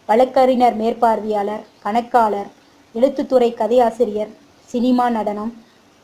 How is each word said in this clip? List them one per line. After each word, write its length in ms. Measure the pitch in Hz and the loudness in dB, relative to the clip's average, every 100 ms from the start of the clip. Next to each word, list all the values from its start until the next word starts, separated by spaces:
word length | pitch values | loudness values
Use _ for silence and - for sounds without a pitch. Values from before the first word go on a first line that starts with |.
| - | 0
வழக்கறிஞர் 680 | 226 254 262 254 247 247 214 | 2 2 4 2 4 2 2
மேற்பார்வையாளர், 840 | 226 233 233 214 214 208 202 214 - _ | -4 0 0 0 -2 -4 -4 -8 -14 _
கணக்காளர், 640 | 208 233 233 247 220 202 202 - _ _ _ | -4 -4 0 0 2 -2 -8 -18 _ _ _
எழுத்துத்துறை 600 | 226 277 285 285 254 240 | -2 -2 0 -2 2 0
கதையாசிரியர், 760 | 233 214 254 226 233 214 208 214 - _ _ _ | 0 0 2 2 0 -4 -2 -8 -12 _ _ _
சினிமா, 440 | 247 247 247 247 | -2 0 2 0
நடனம், 440 | 220 208 208 220 233 _ _ _ _ | -2 -4 -6 -10 -12 _ _ _ _